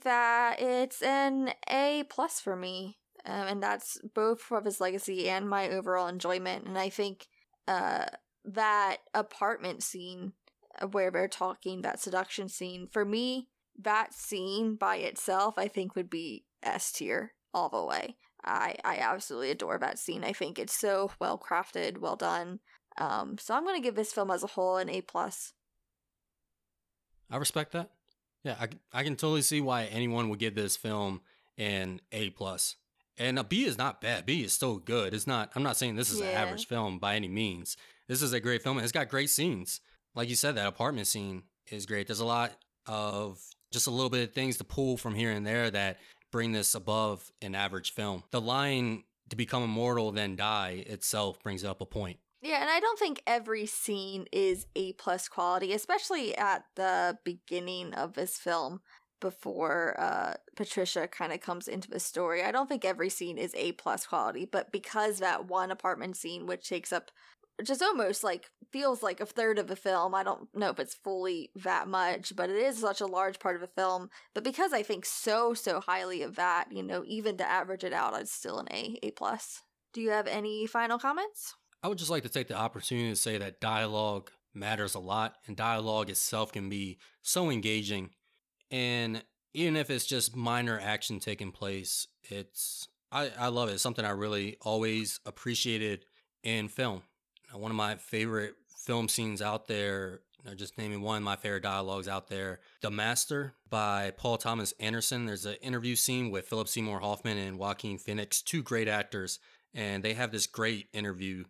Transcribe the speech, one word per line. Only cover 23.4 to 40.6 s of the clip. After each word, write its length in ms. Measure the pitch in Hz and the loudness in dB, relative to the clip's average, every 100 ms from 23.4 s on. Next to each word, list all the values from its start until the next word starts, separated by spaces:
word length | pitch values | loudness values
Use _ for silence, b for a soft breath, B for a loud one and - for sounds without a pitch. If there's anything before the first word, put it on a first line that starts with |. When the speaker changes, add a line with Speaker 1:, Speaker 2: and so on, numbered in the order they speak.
| - 247 | -2 -2
Speaker 1:
I'm 100 | 349 | 0
gonna 140 | 359 | 0
give 160 | 247 208 | 0 0
this 180 | 214 | -2
film 160 | - 196 | 0 0
as 140 | 175 | 0
a 40 | 190 | -2
whole 300 | - 185 185 | 0 2 2
an 120 | 185 | 0
A 120 | 190 | -4
plus. 520 | - 170 202 - - - _ _ _ _ _ _ _ _ _ _ _ _ _ _ _ _ - | -4 -2 -2 -4 -12 -14 _ _ _ _ _ _ _ _ _ _ _ _ _ _ _ _ -6
Speaker 2:
I 80 | 139 | -2
respect 340 | 147 156 147 | 0 0 -2
that. 200 | 170 180 _ _ _ _ _ | -4 -6 _ _ _ _ _
Yeah, 140 | 147 110 | -6 -2
I, 80 | 113 - _ | -4 -6 _
I 120 | 127 | -2
can 120 | 147 139 | 0 2
totally 260 | 156 156 | 2 4
see 200 | 135 151 | 4 2
why 240 | 135 123 107 | 2 2 0
anyone 440 | 110 120 117 113 | 0 2 2 2
would 100 | 104 | 2
give 140 | 113 | 0
this 220 | 104 101 - | 0 0 0
film 460 | 110 107 101 95 b b b - | 0 0 0 -2 b b b -4
an 440 | 104 98 92 90 - | 0 0 -2 -6 -8
A 200 | 110 101 | -4 -4
plus. 440 | 95 95 90 - - _ _ _ - | -4 -6 -2 -2 -4 _ _ _ -2
And 220 | 123 131 | 0 0
a 40 | |
B 200 | 107 196 | 2 2
is 140 | 262 107 | 2 2
not 240 | 131 - | -2 -2
bad. 240 | 110 110 90 | -2 -2 0
B 180 | 160 | 0
is 100 | 101 | 2
still 240 | - 131 101 | 2 2 0
good. 360 | - 117 95 | 0 2 2
It's 140 | 107 139 | 0 0
not, 240 | 123 107 127 | 0 0 0
I'm 80 | |
not 140 | 139 113 | 0 2
saying 180 | 127 107 | 0 2
this 160 | 123 | 2
is 80 | 214 | 2
an 80 | 190 | 2
Speaker 1:
Yeah. 140 | 110 | 2
Speaker 2:
average 260 | 180 208 226 | 0 -2 -2
film 320 | 117 107 92 | 0 0 0
by 160 | 101 107 | 2 2
any 140 | 95 | 0
means. 480 | 101 107 87 85 - B B B | 0 0 -2 -6 -10 B B B
This 140 | 127 | 0
is 120 | 143 | 2
a 60 | 120 | 2
great 220 | 117 120 | 2 0
film, 160 | 135 135 | 2 0
and 60 | |
it's 80 | 117 | 0
got 180 | 160 127 | 0 0
great 200 | 135 143 | 0 2
scenes. 500 | - 170 107 87 - b b _ | 4 2 0 -4 -6 b b _
Like 160 | 120 120 | -4 0
you 60 | 120 | 2
said, 200 | 143 | 2
that 120 | 120 | 2